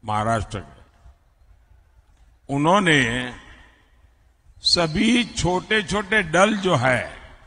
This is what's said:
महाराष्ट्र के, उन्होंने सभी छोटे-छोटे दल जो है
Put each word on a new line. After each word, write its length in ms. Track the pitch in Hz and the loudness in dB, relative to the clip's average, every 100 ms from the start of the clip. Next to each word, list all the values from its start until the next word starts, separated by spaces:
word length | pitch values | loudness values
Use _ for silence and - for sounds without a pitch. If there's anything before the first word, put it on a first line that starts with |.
| 110 | -4
महाराष्ट्र 540 | 104 107 113 98 104 | -2 0 -2 -4 -10
के, 220 | - - - _ - _ _ _ _ - _ - _ _ _ _ _ _ - | -12 -20 -20 _ -20 _ _ _ _ -20 _ -20 _ _ _ _ _ _ -6
उन्होंने 800 | 139 151 196 180 147 120 123 123 120 - - - _ _ _ _ _ _ _ _ - | -2 2 2 4 2 2 -2 -8 -12 -20 -20 -20 _ _ _ _ _ _ _ _ -6
सभी 640 | - - 165 156 220 247 | -2 0 0 0 2 2
छोटे-छोटे 1000 | 214 - 160 180 180 214 175 202 196 214 | 0 -4 -2 -2 0 -2 0 -4 0 -2
दल 340 | 175 170 202 214 | 2 4 4 2
जो 180 | 185 151 | 0 2
है 420 | 127 123 87 - - - | 2 0 -4 -12 -20 -20